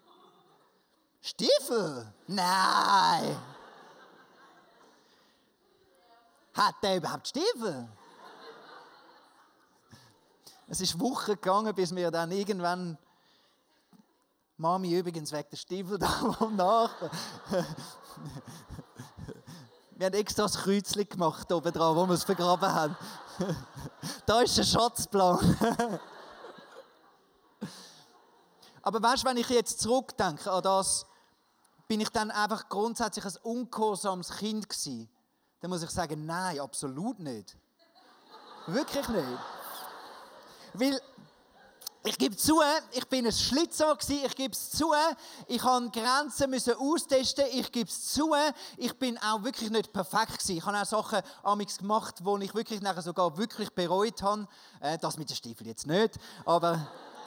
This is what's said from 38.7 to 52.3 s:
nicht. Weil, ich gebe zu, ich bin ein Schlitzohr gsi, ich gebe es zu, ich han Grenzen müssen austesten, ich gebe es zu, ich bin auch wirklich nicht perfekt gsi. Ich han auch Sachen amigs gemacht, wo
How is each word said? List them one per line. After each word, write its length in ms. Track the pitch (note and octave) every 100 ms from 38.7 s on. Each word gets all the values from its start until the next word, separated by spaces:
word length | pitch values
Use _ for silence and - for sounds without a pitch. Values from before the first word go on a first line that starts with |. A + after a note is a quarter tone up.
| A3 D#4+ C#4+ B3+
nicht. 300 | G#3 B2+ B2+ - - - - - - - - - - - - -
Weil, 260 | F#3 C4+ C4+ - - - _ _ - - _ - -
ich 140 | G#3+ -
gebe 180 | B3+ F#3+
zu, 240 | - D#4+ D4 D#4 -
ich 140 | B3 -
bin 180 | C4 A#3
ein 60 |
Schlitzohr 640 | - - C4 E4+ - D#4 D4
gsi, 280 | - C#4+ C4+
ich 80 |
gebe 180 | - C4
es 180 | - -
zu, 220 | - D#4+ D4 D#4+ B3+ - - -
ich 160 | A#3+
han 300 | B3 B3+ A#3+
Grenzen 580 | A#3 A#3 C4+ D4 - C4+
müssen 240 | C4 A#3+
austesten, 720 | A#3 C#4 D#4+ - C4 A#3+ - C#4
ich 180 | B3+ -
gebe 180 | A#3+ A3
es 240 | - -
zu, 220 | C4 D#4+ D4 D4+ - - -
ich 220 | A#3+ -
bin 200 | B3+ A#3
auch 260 | G#3+ G#3+
wirklich 260 | A#3+ - A3
nicht 220 | A3 -
perfekt 460 | G3 F3 G3+ A3 -
gsi. 200 | - E3
Ich 80 | G3
han 80 |
auch 100 | G#3
Sachen 360 | G3 A3 G#3+ G#3 - -
amigs 340 | G3+ G#3 G3+ -
gemacht, 380 | G3 A3 G#3+ -
wo 140 | F#3